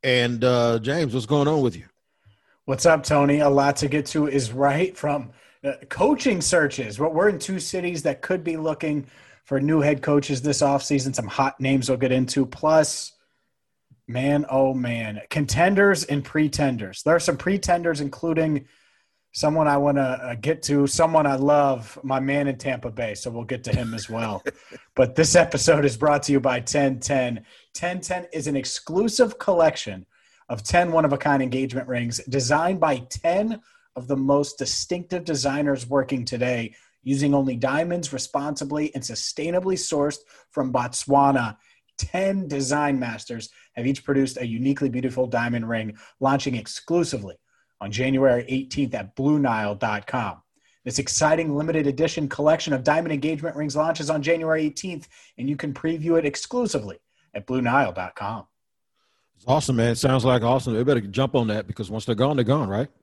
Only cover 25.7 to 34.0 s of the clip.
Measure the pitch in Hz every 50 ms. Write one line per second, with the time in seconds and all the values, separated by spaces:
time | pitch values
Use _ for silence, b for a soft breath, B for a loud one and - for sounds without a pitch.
25.7 | 156 147 143 143 117 110 143 151 147 143 - - 143 139 135 135 123 123 120 -
26.7 | - 147 143 135 131 120 - - 143 131 127 123 120 110 b b b b b b
27.7 | _ - - 175 180 185 180 - 180 180 175 175 - 160 131 147 143 139 123 -
28.7 | - - - - 156 180 220 233 208 - - - - - - - 190 170 165 156
29.7 | - - - 110 98 95 92 _ b b b b b b b b 120 113 107 -
30.7 | - 175 175 175 165 165 156 147 139 - - 156 143 139 131 127 120 131 135 127
31.7 | 117 127 - 123 127 120 120 120 113 - - - 127 139 123 117 147 151 165 175
32.7 | 196 180 160 156 143 123 120 - - - - 165 175 190 214 220 226 220 b b
33.7 | b b b b b 131